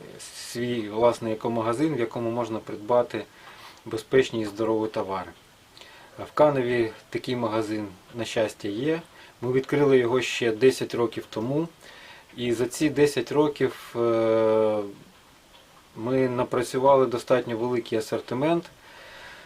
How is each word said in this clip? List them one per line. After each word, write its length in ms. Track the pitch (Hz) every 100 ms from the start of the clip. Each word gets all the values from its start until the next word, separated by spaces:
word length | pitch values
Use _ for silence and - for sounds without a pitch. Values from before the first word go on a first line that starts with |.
| - -
свій 720 | - - - 120 120 120 104
власний 440 | 110 120 113 113
екомагазин, 640 | 110 120 117 113 120 160
в 60 | 131
якому 300 | 117 123 117
можна 280 | 120 113 107
придбати 680 | - 104 104 120 117 110 104 - - - - -
безпечні 560 | 110 110 - 135 127 117
і 40 |
здорові 440 | 104 101 110 110 110
товари. 420 | 110 98 95 87 - - - - - - - - -
В 140 | 98
Каневі 560 | - 151 135 120 120 113 - -
такий 260 | 120 - 123
магазин, 500 | 113 110 107 107 101 90 -
на 100 | 120
щастя, 440 | 113 120 104 - 104
є. 340 | 104 147 160 - - - -
Ми 120 | 123
відкрили 460 | 131 131 143 139 131
його 220 | 120 127
ще 320 | 117 - 120
десять 420 | 107 131 131 120
років 320 | 113 117 113 -
тому. 380 | - 120 147 170 - - - - - - 123
І 160 | 120
за 140 | 117 123
ці 240 | - 156
десять 420 | 131 147 131 117
років, 600 | 139 151 - 127 - - 120
е, 840 | 117 113 113 113 110 110 107 107 101 101 - - - - _ - - - - -
ми 320 | 113 131 127
напрацювали 760 | 123 120 123 120 135 135 135 123
достатньо 500 | 120 - 127 120 113
великий 420 | 123 120 113 110
асортимент. 680 | - 113 - 120 151 170 - - - - - - - -